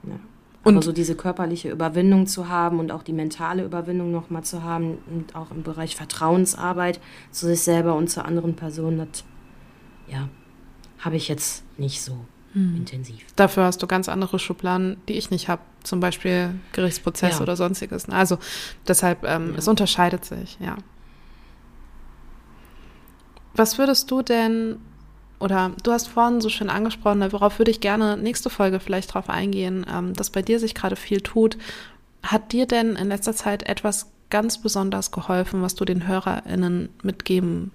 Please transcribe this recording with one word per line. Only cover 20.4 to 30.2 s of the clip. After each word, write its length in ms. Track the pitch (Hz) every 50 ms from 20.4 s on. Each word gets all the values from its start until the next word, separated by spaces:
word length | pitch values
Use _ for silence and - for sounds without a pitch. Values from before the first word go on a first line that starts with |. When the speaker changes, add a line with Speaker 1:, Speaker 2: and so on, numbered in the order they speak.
| 180 - - -
Speaker 2:
ja. 180 | 185 - - - 196 - - - - - - - - - - - - - - - - - - - - - - - - - - - - - - - - - - - - - - - - - - - - - - - - - - - - - -
Was 240 | - 220 220 -
würdest 340 | - 269 269 269 - - -
du 100 | 254 262
denn, 560 | 247 - 240 233 226 226 226 226 226 226 220 - - - - - - - - - - - - -
oder 320 | 202 196 190 190 185 185 - - -
du 80 | 233
hast 160 | 233 240 233
vorhin 340 | - - 240 233 233 240 240
so 80 | 220 214
schön 200 | 208 - 208 196
angesprochen, 520 | - 170 214 226 220 - - 208 202 202
da 100 | 196 190
worauf 280 | 202 202 202 208 202 -
würde 120 | 226 226
ich 80 | 220 220
gerne 380 | - 202 202 214 220 214 208
nächste 320 | 208 - 220 247 - - 254
Folge 300 | - - 202 190 185 190
vielleicht 340 | - - 196 185 185 - -
drauf 160 | 190 185 -
eingehen, 560 | - 170 185 202 196 196 185 185 185 185 180 -
ähm, 220 | - 180 180 180 185
dass 160 | 190